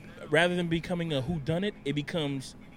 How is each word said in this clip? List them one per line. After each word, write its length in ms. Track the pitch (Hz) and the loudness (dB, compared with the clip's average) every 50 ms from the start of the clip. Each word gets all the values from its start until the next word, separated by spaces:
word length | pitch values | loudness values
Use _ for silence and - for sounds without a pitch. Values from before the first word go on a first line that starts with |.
| - - - - - - | -10 -14 -14 -14 -2 2
rather 240 | 143 156 175 180 180 | 6 6 6 6 6
than 120 | 180 175 170 | 2 2 2
becoming 460 | 165 165 - - 185 175 170 165 151 | 0 0 0 -2 -2 -2 0 0 0
a 80 | 135 | 0
whodunit, 520 | 120 135 175 156 135 143 160 175 196 208 202 - - | 0 0 -2 -2 0 0 0 0 0 -2 -2 -2 -4
it 80 | 143 139 | -2 -2
becomes, 640 | 147 147 - - 170 151 143 139 135 131 - - - - - - | 0 -2 -2 -2 -2 0 0 -2 -4 -6 -8 -12 -16 -18 -20 -20